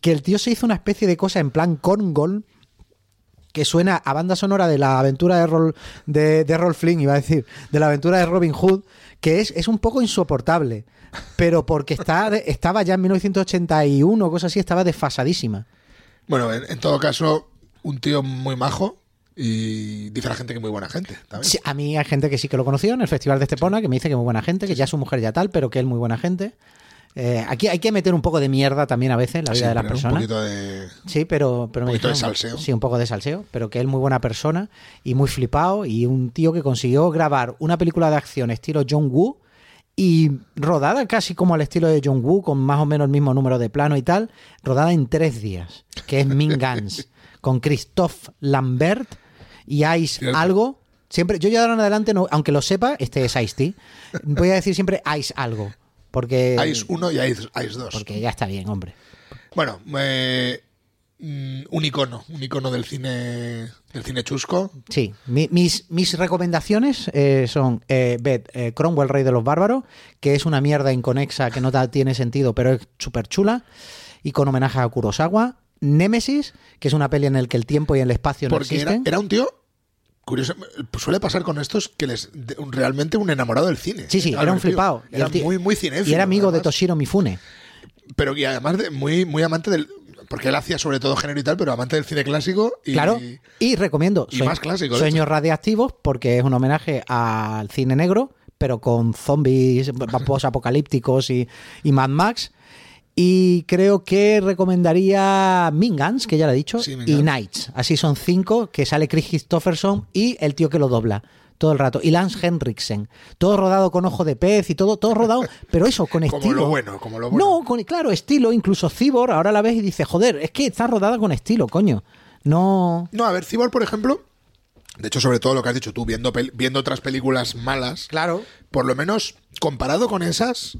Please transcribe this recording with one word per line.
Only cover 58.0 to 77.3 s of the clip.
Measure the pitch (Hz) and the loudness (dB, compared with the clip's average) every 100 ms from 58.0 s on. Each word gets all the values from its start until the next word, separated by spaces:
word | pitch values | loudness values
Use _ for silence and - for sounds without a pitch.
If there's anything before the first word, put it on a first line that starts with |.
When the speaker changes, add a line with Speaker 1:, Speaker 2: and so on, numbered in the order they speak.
| 107 104 | -8 -6
Speaker 1:
ya | 117 | -6
está | - 104 | -6 -6
bien, | 98 95 | -6 -6
hombre. | 101 90 - _ - _ - _ | -6 -8 -16 _ -20 _ -20 _
Speaker 2:
Bueno, | - 147 98 104 143 | -6 -4 -6 -10 -4
eh, | 139 131 127 127 123 127 _ _ _ _ _ _ | -2 -2 -2 -2 -2 -6 _ _ _ _ _ _
mm, | 160 143 135 131 139 | -12 -10 -10 -12 -8
un | 165 | -4
icono, | 151 135 135 117 - | -4 -2 -4 -6 -16
un | 156 | -12
icono | 135 139 131 | -8 -6 -4
del | 123 | -6
cine, | 117 143 131 123 120 120 120 117 113 - _ | -6 -8 -8 -6 -6 -8 -8 -10 -12 -16 _
del | - | -14
cine | 110 127 | -8 -8
chusco. | 120 139 - 180 190 139 - | -6 -8 -4 -4 -4 -10 -8
Speaker 1:
Sí, | - 110 107 - | -4 -4 -6 -4
mi-, | 127 156 | -2 2
mis, | 175 175 - - | 2 2 0 -6
mis | 170 185 160 | -2 -2 -2
recomendaciones, | 180 175 175 170 - 208 269 - - | -2 0 0 -2 0 0 2 -2 -4
eh, | 143 143 135 123 | 2 4 4 2
son, | - 131 117 _ | 0 0 0 _
eh, | 135 123 120 | 0 2 0
ved, | 120 123 - | 0 -2 -4
eh, | 127 120 | -6 -6
Cromwell, | 113 156 160 135 | -2 0 2 2
Rey | 139 | 2
de | 131 | 2
los | 123 | 2
Bárbaros, | 117 151 202 262 - - - _ | 2 2 2 0 -4 -20 -20 _
que | 143 | 0
es | 143 160 | 2 2
una | 147 | 2
mierda | 143 147 135 | 2 2 2
inconexa | 127 123 127 139 - 127 | 0 0 0 -2 -2 -4
que | 120 | -2
no | 127 | 0
ta-, | 131 131 | 0 0
tiene | 139 135 | 0 0
sentido, | 127 120 139 131 | 0 -2 0 0
pero | 113 123 | 2 0
es | 127 - _ | 0 -4 _
súper | - 120 110 | -8 -6 -6
chula, | - 196 240 - - - - - - | 0 0 0 -6 -20 -20 -20 -20 -10
y | 151 | -6
con | 143 143 | 0 2
homenaje | 131 131 127 | 2 0 0
a | 123 | -2
Kurosawa. | 120 113 - 160 208 240 - _ _ | 0 -2 0 0 2 0 -4 _ _
Némesis, | 147 147 185 233 226 285 285 - _ _ | 2 4 4 2 0 -2 -4 -12 _ _
que | 147 | -2
es | |
una | 151 143 | 0 2
peli | 147 | 0
en | 139 | 2